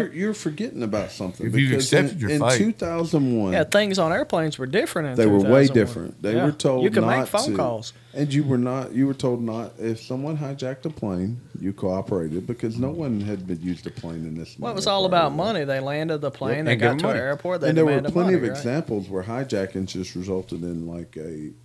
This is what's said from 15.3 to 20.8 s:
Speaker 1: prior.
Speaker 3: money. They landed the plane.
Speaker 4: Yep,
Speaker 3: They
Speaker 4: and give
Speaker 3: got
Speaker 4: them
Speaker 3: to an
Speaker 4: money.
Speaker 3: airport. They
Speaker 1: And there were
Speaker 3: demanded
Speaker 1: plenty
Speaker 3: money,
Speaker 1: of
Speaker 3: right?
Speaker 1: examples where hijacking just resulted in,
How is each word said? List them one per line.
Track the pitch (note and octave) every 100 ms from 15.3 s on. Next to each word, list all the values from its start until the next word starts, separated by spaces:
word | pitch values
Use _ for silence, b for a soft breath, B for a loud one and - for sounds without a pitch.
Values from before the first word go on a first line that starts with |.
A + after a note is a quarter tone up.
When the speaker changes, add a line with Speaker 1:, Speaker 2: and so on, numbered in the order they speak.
| D3
Speaker 1:
prior. | G3
Speaker 3:
money. | G3+ C#3
They | C3+
landed | C3+ D3 D#3+ D#3
the | C#3+
plane. | - C3 C#3+
Speaker 4:
Yep, | D#3
Speaker 3:
They |
Speaker 4:
and | B2+
give | A2+
Speaker 3:
got |
Speaker 4:
them | C3+
Speaker 3:
to | F#3
an | -
Speaker 4:
money. |
Speaker 3:
airport. | C3 D3 F3 F3+
They | D3
Speaker 1:
And | D#3+
there |
were | D#3
Speaker 3:
demanded | C#3 C#3+
Speaker 1:
plenty | F3 F#3 F3+
Speaker 3:
money, |
Speaker 1:
of |
Speaker 3:
right? | A#2+ C3
Speaker 1:
examples | A#2+ C#3+ D#3+ G#2 F#2
where | F#2+
hijacking | F#2+ A#2+ C3+ G#2 F#2+ F#2+ F#2+
just | F#2 F2+ F2+
resulted | F#2 F#2 F#2 E2+
in, | F2 E2+